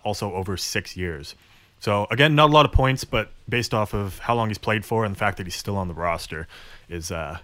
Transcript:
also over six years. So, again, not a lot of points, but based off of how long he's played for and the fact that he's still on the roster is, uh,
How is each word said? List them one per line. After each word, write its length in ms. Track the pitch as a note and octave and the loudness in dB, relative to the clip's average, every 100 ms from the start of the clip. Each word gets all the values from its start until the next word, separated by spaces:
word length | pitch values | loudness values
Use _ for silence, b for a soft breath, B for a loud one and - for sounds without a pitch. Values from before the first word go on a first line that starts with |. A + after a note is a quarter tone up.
also 280 | G#2+ G2+ G#2 | -4 -4 -4
over 220 | F#2 F#2+ F#2+ | -4 -4 -4
six 400 | - G#2 - F#2 | -4 -6 -6 -8
years. 380 | F2+ D2 D2 - b b b b | -6 -6 -12 -18 b b b b
So, 260 | A2 G#2 G#2 | 0 0 0
again, 240 | A#2 D3+ | 4 4
not 160 | D3 D3+ | 8 8
a 20 | |
lot 140 | D3+ C#3 | 8 6
of 60 | |
points, 320 | - C3 C3 | 4 2 0
but 260 | - A#2 G#2 - - | -2 -2 -2 -8 -4
based 240 | A#2+ A2 | -2 0
off 220 | A2+ G#2 | 0 0
of 240 | G#2 G2 - | -2 -4 -6
how 160 | - | 0
long 140 | A#2+ A2 | 2 2
he's 100 | G2+ | -2
played 260 | - G#2+ | 0 0
for 220 | - A2+ A2 | 0 0 0
and 80 | |
the 40 | F#2+ | 0
fact 200 | G#2 F#2+ | -2 -2
that 80 | F2+ | -8
he's 80 | |
still 240 | - - G2+ | -8 -4 -2
on 100 | F2+ | -2
the 60 | |
roster 520 | D#2+ E2+ E2 - D#2 - B B B B | -2 -2 -2 -6 -10 -10 B B B B
is, 200 | E2+ D#2+ | -10 -6
uh, 280 | E2+ D2 D#2+ | -6 -6 -10